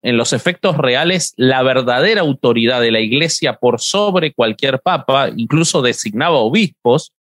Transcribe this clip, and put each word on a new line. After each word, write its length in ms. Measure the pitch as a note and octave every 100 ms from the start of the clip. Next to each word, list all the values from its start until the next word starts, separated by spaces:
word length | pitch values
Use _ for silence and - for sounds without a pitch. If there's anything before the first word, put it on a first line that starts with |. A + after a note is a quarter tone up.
en 140 | A#2+ A#2
los 160 | A#2
efectos 440 | B2 F3+ F3+ G3 D3+
reales, 560 | C3+ B2 E3+ F#3 - -
la 260 | B2+ C3
verdadera 600 | C3 B2+ B2 B2 F#3 G#3
autoridad 580 | D#3 C#3 B2 A#2 A#2 B2+
de 100 | A#2
la 80 | A2+
iglesia 540 | A2 C3+ D#3+ - C#3+
por 260 | - B2 A#2
sobre 520 | - G3 G#3 F3+ D#3+
cualquier 480 | - A2+ A2 C3+ C3
papa, 500 | F3+ E3 - C3+ C3 -
incluso 440 | A#2 D3+ E3 E3+
designaba 580 | B2 A2+ A2+ G#2+ E3 D3
obispos, 760 | A2 F3+ G3 - A#2+ C#3+ - _ _